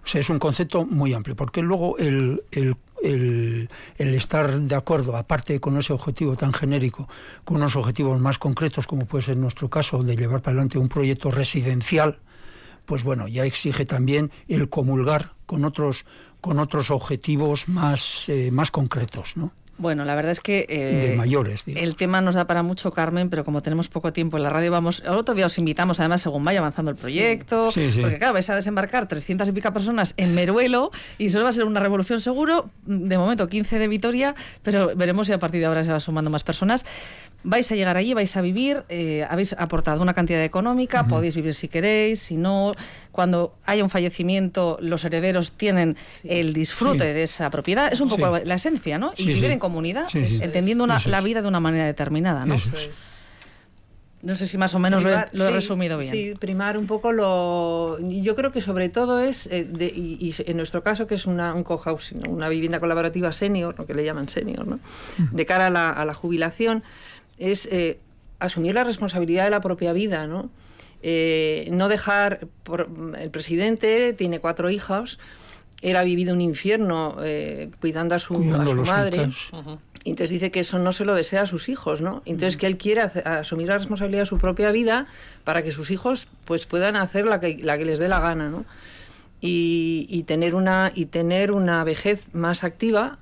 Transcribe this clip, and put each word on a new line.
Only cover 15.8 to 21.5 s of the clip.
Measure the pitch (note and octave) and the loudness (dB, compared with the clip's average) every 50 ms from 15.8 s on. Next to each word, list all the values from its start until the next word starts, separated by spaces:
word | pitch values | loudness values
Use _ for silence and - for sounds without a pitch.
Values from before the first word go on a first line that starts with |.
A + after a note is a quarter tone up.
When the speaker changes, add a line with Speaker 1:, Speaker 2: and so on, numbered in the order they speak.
| D3+ C#3 B2+ - - - - - - - - - | 0 0 -2 -4 -8 -18 -20 -20 -20 -20 -20 -8
Speaker 1:
con | - F3+ D3+ C#3+ | -4 -2 0 0
otros | D3+ D3 - D3+ C3 B2 | 0 0 0 -2 0 0
objetivos | C#3+ C3 - - C#3+ A#2+ - - D3+ C#3 D3+ D3 D3 C#3 - - | 0 -2 0 -4 -6 -4 0 0 0 2 2 2 0 -2 -2 -2
más, | F3+ F3 D3+ D3 C#3+ C3 - - - - - - | 0 2 2 2 2 0 -2 -4 -4 -4 -2 -2
eh, | D3 C3+ B2+ B2+ | 0 0 0 2
más | B2 C3+ D#3 - | 2 2 0 2
concretos, | - D3+ C#3 A#2+ - B2 A#2 - - A#2+ - - - | 0 0 0 0 0 -4 -4 -4 -6 -10 -10 -8 -6
¿no? | E3 D#3 F#3 - - - - - - | -6 -6 -6 -8 -12 -20 -20 -12 -4
Speaker 2:
Bueno, | E3+ E3+ D#3 D3 D3 | -2 -2 0 0 0
la | C#3+ C#3+ | 0 0
verdad | D3 D3+ E3 | 0 0 0
es | F3 - | -2 -2
que, | - - G3+ G3 - - | -2 0 0 0 0 0
eh, | D3 D3+ C3+ C3+ C#3+ C#3+ C3 B2 | -2 -2 0 0 2 2 2 2
Speaker 1:
De | A#2+ | 2
mayores, | A#2 A#2 B2 C#3 C#3 B2 G#2+ | 2 2 2 2 2 2 0